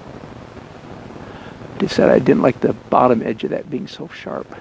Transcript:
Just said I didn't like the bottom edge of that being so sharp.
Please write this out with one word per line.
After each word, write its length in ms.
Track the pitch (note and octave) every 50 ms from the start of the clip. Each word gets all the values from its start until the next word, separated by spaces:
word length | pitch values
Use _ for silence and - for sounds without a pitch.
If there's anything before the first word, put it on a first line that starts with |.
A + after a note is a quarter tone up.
| - - - - - - - - - - - - - - - - - - - - - - - - - - - - - - - - - - - -
Just 180 | - - -
said 140 | - - -
I 80 | - -
didn't 240 | C3 C#3+ - A3
like 180 | - C3 - -
the 140 | - - A2+
bottom 480 | - - - - A#2+ B2+ B2+ A#2+ A2+
edge 220 | G#2+ - A2 - -
of 60 | -
that 200 | - - - -
being 160 | - B2+ -
so 220 | - - - D3+ E3+
sharp. 460 | - - - - - - - - - -